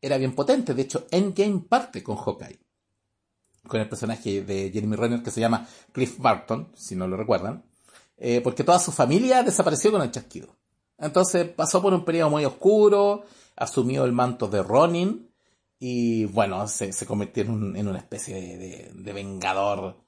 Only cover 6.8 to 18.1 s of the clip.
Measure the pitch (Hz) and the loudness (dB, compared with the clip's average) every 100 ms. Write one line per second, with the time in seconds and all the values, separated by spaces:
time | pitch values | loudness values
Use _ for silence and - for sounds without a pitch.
6.8 | - 92 92 95 107 98 95 143 - _ | -12 -6 -6 -6 0 0 0 -8 -14 _
7.8 | _ - _ _ 120 120 123 123 143 175 | _ -20 _ _ 0 0 0 -2 4 4
8.8 | 180 - 123 160 254 254 247 - 175 147 | 4 0 4 4 4 4 4 2 2 2
9.8 | 208 208 131 123 - - - _ _ _ | 2 2 0 -6 -12 -18 -18 _ _ _
10.8 | _ _ 151 147 185 175 170 - 160 185 | _ _ -2 2 2 2 -2 -2 0 2
11.8 | 196 185 170 165 156 147 143 - 185 214 | 4 2 2 2 2 2 0 2 4 8
12.8 | 208 202 202 208 - - _ - - - | 8 8 4 2 -6 -20 _ -8 -4 0
13.8 | 123 135 131 123 123 120 107 101 92 117 | 0 2 0 2 0 0 -2 -2 2 4
14.8 | 170 170 185 226 - _ _ _ _ _ | 4 4 0 -2 -10 _ _ _ _ _
15.8 | 127 123 117 113 107 98 98 92 104 - | -6 0 0 2 0 2 0 0 -4 -4
16.8 | 98 95 - 107 101 - 104 110 101 92 | -6 -6 -6 -4 -4 -4 -2 -2 -4 -4
17.8 | 104 95 - | -4 -6 -8